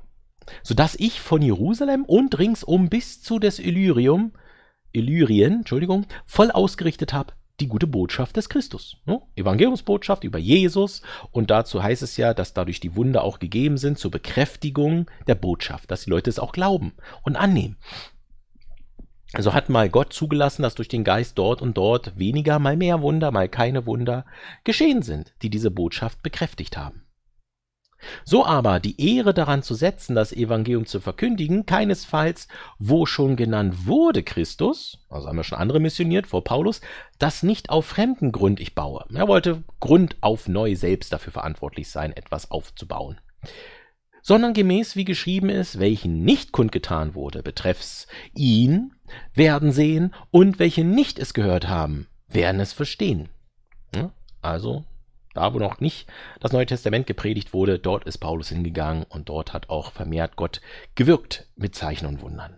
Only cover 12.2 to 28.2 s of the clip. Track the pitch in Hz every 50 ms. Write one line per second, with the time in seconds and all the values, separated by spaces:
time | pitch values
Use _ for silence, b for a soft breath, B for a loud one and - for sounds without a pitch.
12.2 | 113 117 113 - 92 - - - 90 90 85 - - 87 85 - 123 131 131 -
13.2 | - 101 - - - 82 - 110 131 151 147 135 135 143 147 - - - - -
14.2 | - - - - 139 - - - - 151 135 147 147 151 160 170 170 B B B
15.2 | B - 120 - - 92 85 - - - - - - - 92 - - - 90 85
16.2 | - 127 113 - - - - 175 185 196 196 175 131 - - B B B B B
17.2 | B 139 147 - 196 202 190 143 - 113 107 - B B B B B B B B
18.2 | - _ - - - _ _ - - - - - - - - - - - - -
19.2 | - - - - 101 104 - 139 - - 135 117 110 95 - 120 143 - - -
20.2 | 156 151 147 147 143 143 - - 147 117 - - 113 - - 117 107 98 92 107
21.2 | 120 - - - 92 104 123 123 - 127 110 98 92 104 117 123 - - 90 95
22.2 | 92 101 123 151 151 156 151 151 147 139 147 165 185 180 175 165 147 147 151 160
23.2 | 160 147 123 101 92 90 - 120 117 120 131 135 117 113 110 117 120 120 120 127
24.2 | 131 B B B B B B B B - 220 - 311 320 285 240 147 117 78 73
25.2 | 76 - _ _ - 110 107 107 110 110 95 95 87 85 - - - 113 - -
26.2 | - 151 - - 165 160 - - - - - - 71 71 - - - _ _ _
27.2 | _ _ _ _ _ _ _ _ _ _ _ _ _ _ _ B B B B B